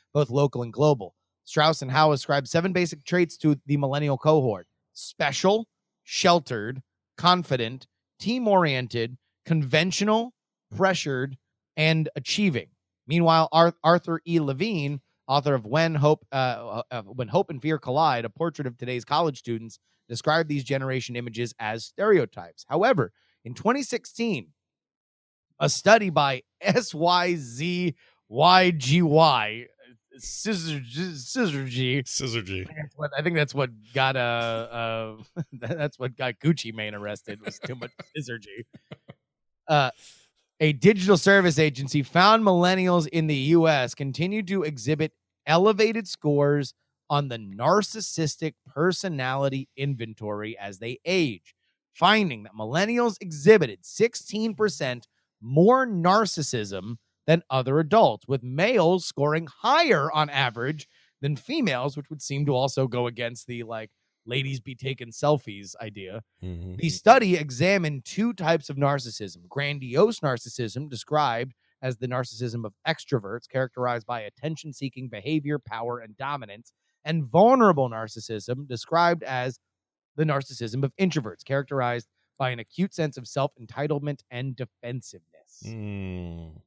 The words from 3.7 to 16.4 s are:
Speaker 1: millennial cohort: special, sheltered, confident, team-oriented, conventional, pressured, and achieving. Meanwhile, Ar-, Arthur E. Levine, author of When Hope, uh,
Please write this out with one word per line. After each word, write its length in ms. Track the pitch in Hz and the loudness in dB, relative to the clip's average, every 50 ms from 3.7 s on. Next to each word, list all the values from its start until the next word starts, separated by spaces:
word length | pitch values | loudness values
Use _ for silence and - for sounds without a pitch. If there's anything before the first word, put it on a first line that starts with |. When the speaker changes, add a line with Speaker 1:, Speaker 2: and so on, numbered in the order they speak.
| 147 143 | -2 0
Speaker 1:
millennial 400 | 139 135 135 147 151 143 139 123 | 0 -2 -2 0 0 0 0 2
cohort: 480 | - 156 156 156 131 120 104 92 90 _ _ _ _ _ _ | 4 4 4 4 4 2 -2 -4 -8 _ _ _ _ _ _
special, 760 | - - - - - 160 143 139 - - 185 208 226 226 - _ _ _ _ _ _ _ | -18 -16 -12 -6 -2 -2 -2 0 2 2 4 2 2 0 -6 _ _ _ _ _ _ _
sheltered, 800 | - - - - 180 175 175 143 - 127 110 104 113 131 131 - _ _ _ _ _ _ - | -10 -4 2 4 4 4 4 2 -2 -6 -6 -6 -8 -10 -12 -14 _ _ _ _ _ _ 0
confident, 680 | - 180 180 180 156 - 139 123 113 113 127 131 - - _ _ _ _ _ - | 4 4 4 4 2 0 -2 -2 -2 -4 -6 -10 -16 -20 _ _ _ _ _ -8
team-oriented, 1000 | - 196 240 254 240 214 196 185 175 151 135 127 117 101 - 120 113 120 127 - _ _ _ _ _ | -4 -4 -2 0 2 4 4 4 4 4 2 -2 -2 -4 -4 -4 -4 -4 -8 -12 _ _ _ _ _
conventional, 880 | - 165 160 147 127 135 156 170 190 170 - 202 214 214 226 233 247 - _ _ _ _ _ _ _ - | -2 0 0 0 2 2 2 2 2 0 -2 0 0 0 0 0 -4 -10 _ _ _ _ _ _ _ -4
pressured, 640 | 156 190 190 185 - - 151 139 127 131 139 131 - _ _ _ _ _ _ _ 151 | 0 2 2 2 0 -2 -4 -4 -4 -4 -6 -8 -12 _ _ _ _ _ _ _ 0
and 320 | 156 160 160 160 156 - - | 2 2 2 2 0 -2 -6
achieving. 540 | - 123 - - - 214 190 139 110 82 - _ _ _ _ _ _ _ | -8 -8 -6 -2 0 0 0 0 -2 -4 -8 _ _ _ _ _ _ _
Meanwhile, 440 | - 151 170 170 165 160 160 160 - | -2 0 2 4 6 6 6 4 4
Ar-, 240 | - 160 170 170 - _ - | 6 6 6 6 4 _ 4
Arthur 380 | 160 175 175 - - 165 165 - | 4 4 4 2 -2 -6 -6 -2
E. 140 | 170 170 165 | -2 0 0
Levine, 640 | 151 139 135 131 190 233 214 160 143 139 147 139 - _ _ _ _ - | 0 0 -2 -2 -2 -2 -2 -2 -2 -4 -4 -6 -10 _ _ _ _ 0
author 260 | 135 147 131 147 139 | 0 0 2 2 0
of 120 | 127 107 | 0 -2
When 300 | 107 127 160 165 165 160 | -2 0 0 2 0 2
Hope, 300 | 147 139 151 151 - _ _ | 2 4 4 4 2 _ _
uh, 520 | 139 135 | -4 -2